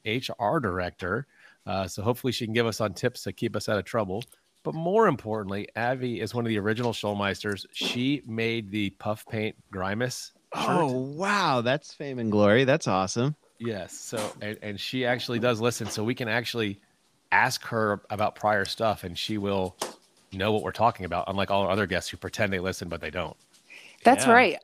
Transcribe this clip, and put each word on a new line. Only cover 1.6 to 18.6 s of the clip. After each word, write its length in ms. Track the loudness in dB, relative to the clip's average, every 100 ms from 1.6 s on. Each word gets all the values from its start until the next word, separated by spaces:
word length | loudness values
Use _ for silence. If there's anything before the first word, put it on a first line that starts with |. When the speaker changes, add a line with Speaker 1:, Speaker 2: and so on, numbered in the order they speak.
| -6
Speaker 1:
Uh, 200 | -4 -4
so 140 | -2
hopefully 300 | -2 0 -2
she 120 | -4 -2
can 80 |
give 120 | 0 0
us 160 | 0
on 120 | -2
tips 280 | -2 -4 -4
to 100 | -10
keep 220 | -6 -4 -4
us 140 | -2
out 80 | -2
of 80 | 0
trouble. 380 | -2 -2 -6 -8 _ _ _
But 100 | -8 -4
more 320 | 0 4 4
importantly, 600 | 2 -2 -4 -4 -6 -6 -2
Abby 460 | -2 -2 -4 -4
is 120 | -4
one 100 | -2 0
of 40 |
the 80 | 0
original 320 | 0 0 -2
Showmeisters. 720 | -2 -2 0 -2 -2 -4 -6 -8
She 500 | -6 -4 0 0 -2 -4
made 420 | -2 -2 -2 -4
the 200 | -2 -2
puff 340 | -4 -6 -6 -6
paint 280 | -4 -4 -6 _
Grimace 600 | -6 -4 -2 -2 -4 -12 _ _ -4
shirt. 80 | 0
Speaker 2:
Oh, 240 | 2 2
wow. 720 | 0 -4 -4 0 2 4 2
That's 320 | 2 0 -4
fame 240 | -12 -8 -2
and 120 | 2
glory. 320 | 6 8 8
That's 240 | 6 4 2
awesome. 480 | 2 2 2 0 0 _ _
Speaker 1:
Yes. 380 | -8 -6 -10 -14
So, 340 | -8 -4 -4 -6
and, 160 | -10 -8
and 160 | -8 -8
she 260 | -4 0 2
actually 320 | 0 0 2
does 220 | 2 2
listen. 260 | 0 0 -4
So 160 | -2
we 100 | -2 -2
can 120 | 0
actually 520 | -2 -2 -2 -2 -4 _ _ _ _ _
ask 320 | 4 4 0 -4
her 360 | 0 2 0 -4
about 240 | -2 -2 2
prior 300 | 2 2